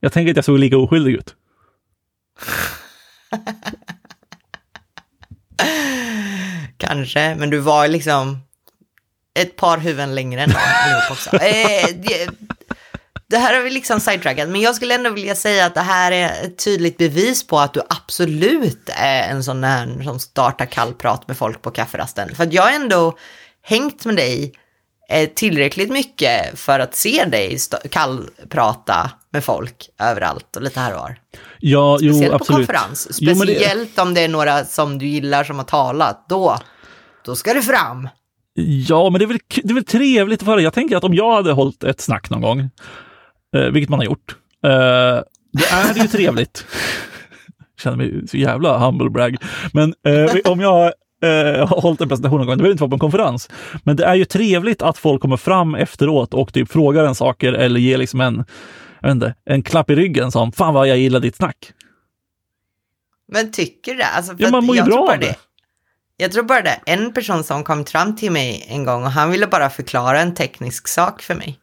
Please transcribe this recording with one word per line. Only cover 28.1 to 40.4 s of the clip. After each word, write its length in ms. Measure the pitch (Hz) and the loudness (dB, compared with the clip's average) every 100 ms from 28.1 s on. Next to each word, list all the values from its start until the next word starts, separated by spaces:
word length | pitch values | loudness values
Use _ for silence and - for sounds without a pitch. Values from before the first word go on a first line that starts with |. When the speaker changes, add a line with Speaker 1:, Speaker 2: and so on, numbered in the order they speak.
| 131 - _ - 156 113 110 - 90 95 - _ | -4 -10 _ -10 -2 0 -2 -2 -2 -2 -8 _
Speaker 2:
med 140 | 147 | -8
folk 440 | - 98 117 - - _ | -4 -4 -6 -14 -20 _
överallt 580 | 107 110 90 73 - - | -2 -2 -4 -6 -10 -10
och 60 | |
lite 180 | 127 131 | -8 -6
här 120 | 123 | -6
och 60 | 92 | -6
var. 160 | 64 123 _ - - - | -10 -16 _ -20 -20 -6
Speaker 1:
Ja, 380 | 151 143 143 143 | 2 4 4 4
jo, 120 | 151 | 4
Speaker 2:
Speciellt 180 | 151 147 | 4 4
på 60 | 143 | 2
Speaker 1:
absolut. 300 | - 139 123 | 2 0 2
Speaker 2:
konferens. 400 | 160 98 131 - - | 0 -2 -6 -10 -2
Speaker 1:
Jo, 140 | 147 180 | 2 2
men 100 | 196 | 2
det 80 | |
Speaker 2:
Speciellt 440 | - 202 196 226 - | 2 2 0 -4 -2
om 160 | 180 | 0
det 60 | 175 | 2
är 80 | 165 | 0
några 360 | 160 147 143 | 0 2 0
som 340 | 139 - 147 139 | -2 -4 -2 -2
du 80 | 135 | -4
gillar 380 | 147 139 143 | -4 -2 -2
som 120 | 139 143 | -2 -6
har 60 | |
talat. 640 | 131 151 131 135 151 101 _ | -2 0 0 0 0 -2 _
Då, 300 | 185 180 110 - _ - - _ _ | 0 2 0 -4 _ -20 -20 _ _
då 120 | - 127 | -10 -8
ska 180 | - | -2
det 80 | 262 | 0
fram. 460 | 226 262 147 127 131 _ _ _ _ - 170 139 127 | 2 0 0 -6 -12 _ _ _ _ -6 -2 -2 2
Speaker 1:
Ja, 220 | 160 190 | 4 4
men 80 | 180 | 4
det 60 | |
är 20 | 214 | 2
väl 120 | 233 | 0
k-, 220 | _ - | _ -4
det 80 | 196 | 0
är 20 | |
väl 100 | 240 | -2
trevligt 580 | 214 226 277 247 196 220 | 0 2 4 4 2 0